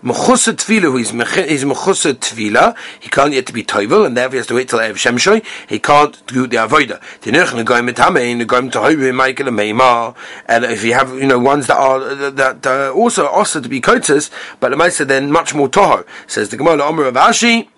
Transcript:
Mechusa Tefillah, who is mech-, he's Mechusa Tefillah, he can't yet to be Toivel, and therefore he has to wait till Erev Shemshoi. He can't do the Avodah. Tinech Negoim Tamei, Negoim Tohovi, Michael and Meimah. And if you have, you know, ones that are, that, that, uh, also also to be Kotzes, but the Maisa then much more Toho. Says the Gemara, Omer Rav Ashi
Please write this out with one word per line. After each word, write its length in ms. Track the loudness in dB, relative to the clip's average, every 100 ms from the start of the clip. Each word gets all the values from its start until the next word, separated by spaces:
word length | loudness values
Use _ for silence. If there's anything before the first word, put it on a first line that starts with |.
Mechusa 520 | -4 -2 2 2 2
Tefillah, 380 | -2 0 2 2
who 60 | 0
is 140 | -2
mech-, 360 | -4 -2 -2 -2
he's 160 | -2
Mechusa 500 | -2 -2 -2 0 -2
Tefillah, 640 | -4 -6 -6 -2 2 2 0 -16 -18
he 100 | -4
can't 240 | 0 2
yet 120 | 0 -4
to 80 |
be 100 | -8
Toivel, 440 | -4 -4 2 2 2
and 100 | 0
therefore 140 | -2
he 60 | -4
has 100 | -2
to 80 | -4
wait 140 | -2
till 100 | -2
Erev 140 | -2
Shemshoi. 520 | 0 0 2 2 2 0 -18 -10
He 80 | -6
can't 480 | 4 4 4 -2 -6
do 220 | -4 -2
the 100 | -2
Avodah. 420 | 2 2 0 -6 -14 -14
Tinech 260 | -2 0 0
Negoim 440 | -2 0 0 0
Tamei, 500 | 0 2 2 0 -2
Negoim 300 | 0 0 0
Tohovi, 420 | 0 0 2 0
Michael 360 | 0 0 0 -4
and 100 | -2
Meimah. 560 | -2 2 4 4 0 -8 -18 -18 0
And 180 | 0 0
if 180 | -2
you 100 | 0
have, 160 | 0 0
you 180 | 0 2
know, 100 | 2
ones 300 | 4 2 2
that 100 | 2
are, 220 | 2 2 -2 -6
that, 220 | -6 0
that, 280 | -2 0 -2
uh, 260 | -2 0
also 340 | 0 0 0 0
also 340 | 0 0 -4
to 80 | -6
be 100 | -4
Kotzes, 500 | 0 0 2 0 0 -12 -18 -4
but 100 | -4
the 80 | 0
Maisa 280 | 0 0 0
then 260 | 0 2
much 220 | 0 0
more 140 | -2 0
Toho. 400 | 4 4 2 -2 -20 -10
Says 240 | -6 -6
the 80 | -2
Gemara, 240 | 0 2
Omer 220 | 0 0
Rav 100 | -2
Ashi 540 | 2 2 4 2 0 -2